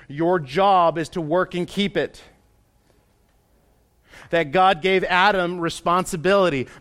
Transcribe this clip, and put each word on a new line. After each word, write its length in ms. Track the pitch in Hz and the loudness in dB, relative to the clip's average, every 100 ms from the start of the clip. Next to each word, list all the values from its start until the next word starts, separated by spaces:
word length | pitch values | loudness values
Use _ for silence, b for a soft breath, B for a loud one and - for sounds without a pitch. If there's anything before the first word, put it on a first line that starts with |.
| B | B
"Your 320 | 143 170 185 | -4 0 0
job 580 | 135 151 196 190 170 160 | -2 0 4 4 2 0
is 120 | 156 | -6
to 100 | 185 | -6
work 360 | 151 175 175 175 | -2 -2 -2 -4
and 120 | 175 | -6
keep 300 | 196 202 180 | -4 -2 -2
it." 260 | 131 - - _ _ _ _ _ _ _ _ _ _ _ _ _ _ _ _ _ B B B | -4 -8 -20 _ _ _ _ _ _ _ _ _ _ _ _ _ _ _ _ _ B B B
That 220 | 170 151 | -2 0
God 280 | 170 185 180 | 2 2 2
gave 220 | 185 190 | 0 0
Adam 560 | - 180 202 196 175 180 | 2 2 2 2 -2 -4
responsibility, 1080 | 165 - 175 180 180 180 165 202 180 139 120 B | -6 -4 -2 -2 -2 -4 0 2 2 0 -6 B